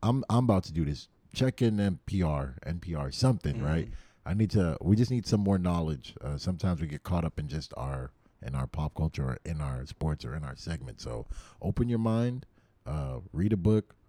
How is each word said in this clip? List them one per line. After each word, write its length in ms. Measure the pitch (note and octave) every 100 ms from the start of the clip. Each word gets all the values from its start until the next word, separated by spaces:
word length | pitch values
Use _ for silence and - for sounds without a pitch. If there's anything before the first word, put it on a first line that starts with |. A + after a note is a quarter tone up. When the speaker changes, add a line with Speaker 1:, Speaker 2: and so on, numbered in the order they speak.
Speaker 1:
I'm, 200 | G#2+ C3 -
I'm 160 | A2+ B2+
about 180 | G2 -
to 80 |
do 120 | D#2 D2
this. 220 | C#2+ - _ _
Check 280 | - C3 -
in 180 | A#2+ G#2+
N 200 | G2+ F#2 -
P 160 | G2+
R, 320 | E2+ D2 C2+ B1+ -
N 140 | E2+
P 160 | F2 D#2+
R, 160 | C#2
something, 440 | - C3 B2 - A#2
Speaker 2:
Mm-hmm. 80 | C3
Speaker 1:
right? 240 | D#2+ G#2+ - - _ -
I 80 |
need 180 | G2 A2
to, 260 | G#2 F2 D2+
we 140 | - G#2+
just 120 | A#2+
need 160 | B2+ -
some 140 | G#2+
more 180 | G2 G2
knowledge. 560 | F2+ F2 D#2+ D2 - -
Uh, 160 | - C#2+
sometimes 440 | - F2+ F#2+ E2+
we 60 | D#2
get 160 | D2
caught 200 | - F2
up 160 | D#2+ -
in 80 | D2
just 260 | D2 - -
our, 340 | B2+ C2+ B1+ _ _ _ A2+
in 100 | F#2
our 120 | C2
pop 260 | - D2+
culture 300 | - D#2 -
or 160 | C2+ B1+ -
in 160 | D#2+
our 240 | C#2+ B1+ C2
sports 400 | - - - -
or 100 | C#2+
in 80 |
our 120 | - C2
segment. 420 | - E3 B2+ A2+
So 260 | A#2+ A#2 - - - -
open 260 | - - A#2+
your 120 | A#2
mind, 460 | A2+ A2+ A#2+ B2 - _ _ _ -
uh, 340 | D2+ C2+ B1+ F#2
read 220 | - G2
a 40 | G#2+
book 380 | F2 G#2+ - -